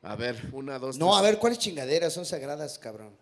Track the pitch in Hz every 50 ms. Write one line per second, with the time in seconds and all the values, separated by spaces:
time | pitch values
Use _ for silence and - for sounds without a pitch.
0 | - 87 104 107 117 123 120 113 - - 139 135 139 139 139 131 127 131 131 135
1 | 160 180 202 196 196 214 214 214 220 233 240 226 - 214 175 147 131 127 147 170
2 | 170 160 156 175 180 160 185 151 135 139 147 151 156 139 - - - 113 107 107
3 | 110 107 101 _